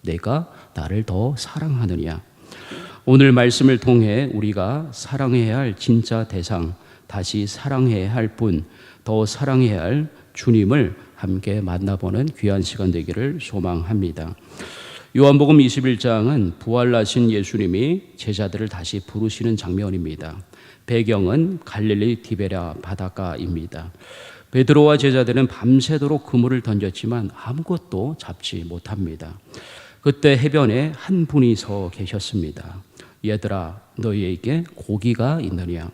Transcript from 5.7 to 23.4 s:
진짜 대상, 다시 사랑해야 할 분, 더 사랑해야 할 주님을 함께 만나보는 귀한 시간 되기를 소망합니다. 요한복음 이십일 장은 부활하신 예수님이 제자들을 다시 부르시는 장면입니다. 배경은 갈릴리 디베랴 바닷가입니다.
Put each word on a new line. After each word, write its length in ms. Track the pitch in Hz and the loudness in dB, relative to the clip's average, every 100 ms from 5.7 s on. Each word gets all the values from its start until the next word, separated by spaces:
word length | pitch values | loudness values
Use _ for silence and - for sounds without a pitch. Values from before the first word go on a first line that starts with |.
| 95 | -4
진짜 520 | - 117 110 113 110 | 2 2 2 -4 -4
대상, 460 | 95 85 92 85 92 - - - | -6 -4 -4 -4 -8 -18 -20 -10
다시 400 | 101 95 110 101 | -8 -4 -4 -4
사랑해야 640 | - 139 135 127 107 95 | -6 -4 0 2 0 -2
할 220 | 120 110 - | -2 -2 -2
분, 280 | 113 80 82 - - - | 0 0 -4 -18 -20 -12
더 200 | - 110 104 | -2 0 0
사랑해야 560 | - 139 131 123 98 | -2 0 2 2 0
할 260 | 85 139 156 - _ | -2 -2 -4 -10 _
주님을 600 | - - 110 101 139 107 - - | -4 4 4 4 2 2 -4 -18
함께 460 | - - 92 95 104 | -10 -6 -4 -2 -4
만나보는 680 | 92 87 98 95 92 101 151 - | -2 -4 -2 -2 -2 -2 -4 -2
귀한 240 | 104 98 | 0 0
시간 280 | 90 - 95 | -2 -2 0
되기를 460 | 85 78 87 131 165 | 0 -4 -4 -4 -6
소망합니다. 920 | - 101 90 85 82 107 90 80 80 - - - - - - - - 123 | -8 -6 -4 -4 -2 -2 -2 -6 -12 -14 -18 -18 -16 -16 -20 -20 -4 6
요한복음 440 | 143 143 143 156 | 8 8 8 8
이십일 380 | 127 139 131 113 | 6 2 0 0
장은 540 | 123 113 113 147 92 - | 0 2 2 2 0 -2
부활하신 720 | - 120 123 120 104 127 117 | -2 2 4 2 2 2 2
예수님이 680 | 107 95 107 95 92 135 185 - - | 2 -2 -2 0 0 0 -2 -6 -10
제자들을 520 | - 101 98 85 107 | -6 -4 -4 -4 -8
다시 320 | 92 85 101 | -8 -8 -10
부르시는 520 | - 107 110 - 117 110 | -8 -4 -4 -2 -2 -2
장면입니다. 840 | 90 92 101 92 80 76 78 87 - - - _ - | -2 -4 -2 -4 -6 -8 -12 -14 -18 -20 -20 _ -2
배경은 760 | 117 113 104 92 135 170 180 | 0 2 2 2 2 0 -4
갈릴리 580 | - 107 107 104 110 117 | -10 -4 0 0 0 -2
디베랴 540 | - 104 98 92 85 - | -6 -6 -4 -6 -8 -10
바닷가입니다. 1080 | 85 95 92 - 92 65 | -12 -8 -8 -8 -8 -6